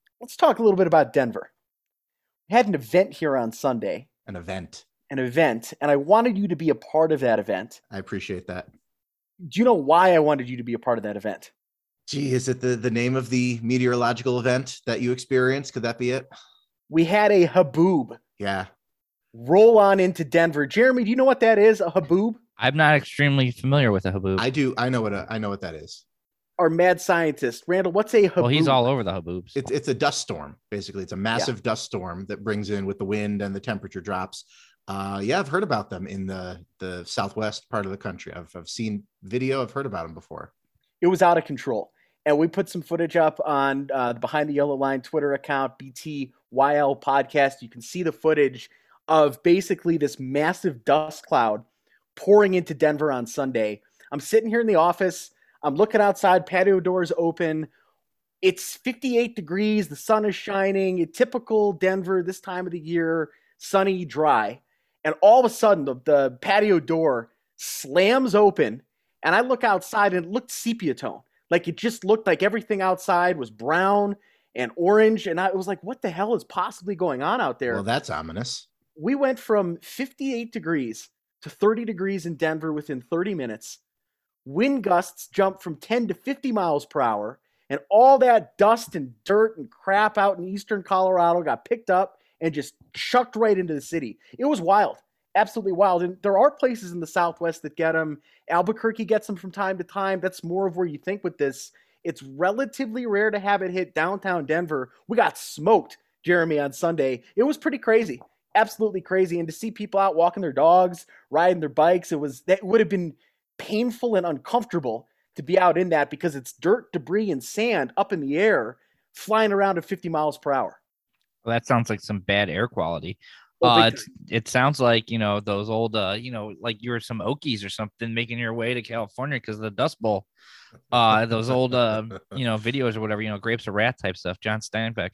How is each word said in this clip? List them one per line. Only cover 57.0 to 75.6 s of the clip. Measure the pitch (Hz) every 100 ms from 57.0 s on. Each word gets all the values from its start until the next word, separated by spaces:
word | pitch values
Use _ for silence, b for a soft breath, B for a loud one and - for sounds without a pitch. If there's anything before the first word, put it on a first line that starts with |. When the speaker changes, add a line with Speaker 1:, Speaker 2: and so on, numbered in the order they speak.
| 170 170
Speaker 1:
open. | 170 165 165 156 156 _ _ _ _ _ _ -
It's | 185 185 - -
fifty-eight | 254 240 262 233 233 233
degrees. | 156 185 214 214 160
The | 143
sun | - 220 214
is | 185
shining. | - 196 196 196 190 185
A | 165
typical | - 247 240 233 220 208
Denver | 165 185 190 180 190
this | 175 185
time | - 180 185
of |
the | 170
year, | 156 170 165 165 151 b b b
sunny, | - 196 196 185 165
dry. | 131 156 123 104 127 _ _ _ _
And | 151 156
all | 196 247
of | 240
a |
sudden, | - 220 190 135
the, | 127 156
the | 143 135 123
patio | - 202 208 175
door | 127 165 160 123 117 _ _ -
slams | - - 135 156 196 262 254 202
open, | 208 190 123 120 _ _ _ _
and | 160
I | 190
look | 254 247
outside, | 240 190 - 220 202
and | 180 170
it |
looked | 226 247
sepia | - 233 233 165
tone. | 123 123 - _ _ -
Like, | 175 170
it | 165
just | 226 233 185
looked | 220 208
like | 165
everything | 196 214 - 202
outside | 190 185 - 180 180 165
was | 117
brown | 107 123 165 190 208 202 202 _ _ _ 117
and | 120 -
orange. | 170 214 220 220 196
And | 165
I | 190
was | 190